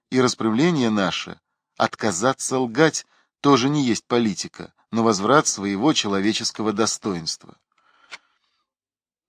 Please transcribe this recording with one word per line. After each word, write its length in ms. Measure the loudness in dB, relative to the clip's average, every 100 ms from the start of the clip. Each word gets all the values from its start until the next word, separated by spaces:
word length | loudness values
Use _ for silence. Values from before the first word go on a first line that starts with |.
| _
и 120 | 2
распрямление 680 | 2 0 0 2 2 2 0
наше, 500 | 0 -2 -4 -10 -16 _ _ _ -4
отказаться 840 | -4 -2 -4 0 -2 -2 -4 -2
лгать, 460 | -2 2 2 2 -10 _ _ _
тоже 260 | 2 4 4
не 160 | 2
есть 220 | 0 -2 0
политика, 680 | 0 0 -2 -10 -14 -18 _ _
но 120 | 0
возврат 440 | 2 2 4 4 2
своего 460 | -4 -4 0 0
человеческого 800 | 0 -2 0 0 -2 -6 -4 -4
достоинства. 840 | -2 -2 -2 -6 -6 -6 -10 -16 _ _ _ _ _ _ -20 _ _ _ _ _ _ _ _ _ _